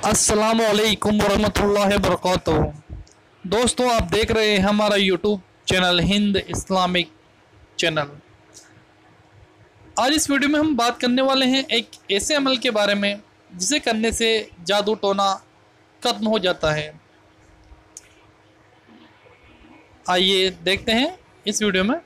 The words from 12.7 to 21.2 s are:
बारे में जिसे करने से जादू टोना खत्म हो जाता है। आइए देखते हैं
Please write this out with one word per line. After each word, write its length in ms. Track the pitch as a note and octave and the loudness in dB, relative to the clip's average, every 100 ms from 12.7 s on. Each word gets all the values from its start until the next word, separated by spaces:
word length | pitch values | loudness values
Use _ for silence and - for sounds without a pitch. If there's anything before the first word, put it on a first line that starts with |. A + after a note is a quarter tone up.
बारे 240 | G#3+ G3+ G3+ | 0 0 0
में 260 | G3+ G3+ - _ _ F3+ | -2 -6 -14 _ _ -8
जिसे 240 | F#3 D4 | -4 -2
करने 320 | C#4+ A3 A3+ | -2 -2 -2
से 400 | A3 A3+ A3 - - | 0 0 0 -4 -14
जादू 320 | E3 G3+ G3+ G#3+ | -2 -2 0 -2
टोना 380 | G3 G3 G3 F#3+ - _ _ _ _ _ | -2 0 0 -2 -10 _ _ _ _ _
खत्म 240 | B3 G#3 G#3+ | -6 -2 -2
हो 120 | A3 | 0
जाता 320 | F3+ F3 D#3 | -2 -2 -2
है। 300 | D3+ D3+ D#3 _ _ _ _ _ - - - _ - - - _ _ _ _ _ _ _ - - _ - _ - - - - _ _ - | -2 -6 -14 _ _ _ _ _ -20 -20 -20 _ -20 -20 -20 _ _ _ _ _ _ _ -20 -20 _ -20 _ -20 -20 -20 -20 _ _ -2
आइए 400 | F3+ F#3+ F#3+ F#3 | 0 2 2 0
देखते 420 | F3 E3+ G3 - | -2 -4 -4 -2
हैं 280 | A3+ C#4+ F#4 | -2 -2 -6